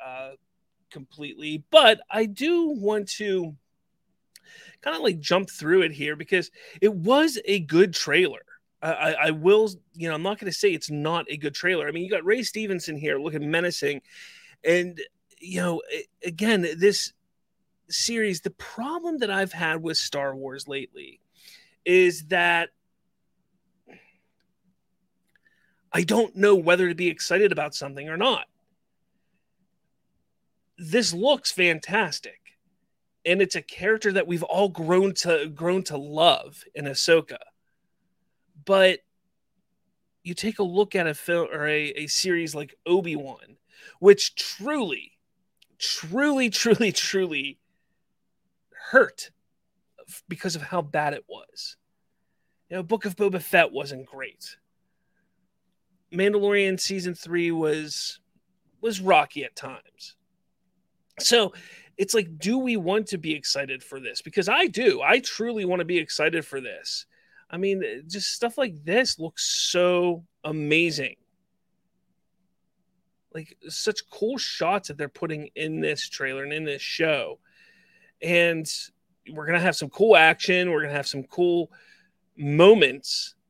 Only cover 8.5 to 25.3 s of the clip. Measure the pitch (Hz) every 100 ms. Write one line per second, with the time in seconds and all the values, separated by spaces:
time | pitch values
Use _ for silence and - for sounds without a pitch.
8.5 | - _ _ 160 160 156 151 156 156 175
9.5 | 214 220 185 _ 165 165 156 185 208 202
10.5 | - 202 160 - 147 151 170 - 151 147
11.5 | 139 175 175 147 165 180 196 170 240 214
12.5 | 214 214 180 165 151 151 139 156 151 147
13.5 | 165 175 - 143 143 _ - - - -
14.5 | _ 160 175 180 165 - _ _ _ 175
15.5 | 180 180 165 - 160 - _ 180 165 214
16.5 | 208 170 165 202 185 - _ _ _ _
17.5 | _ _ _ _ - - 233 214 170 190
18.5 | - - - 262 339 339 302 214 196 190
19.5 | 165 160 160 160 156 - 147 139 135 135
20.5 | 135 139 139 117 76 67 - _ _ -
21.5 | - _ _ 175 185 180 156 156 175 175
22.5 | 170 170 _ _ _ _ _ _ _ _
23.5 | _ _ _ _ - _ _ _ _ _
24.5 | _ _ _ _ _ _ _ _